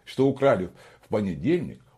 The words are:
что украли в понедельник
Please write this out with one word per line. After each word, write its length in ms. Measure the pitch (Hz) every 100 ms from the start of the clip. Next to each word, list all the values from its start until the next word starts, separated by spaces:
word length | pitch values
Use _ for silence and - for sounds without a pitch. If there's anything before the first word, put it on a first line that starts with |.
что 220 | - - 135
украли 440 | 135 139 98 90 - - -
в 80 | -
понедельник 760 | 107 98 73 113 175 135 - _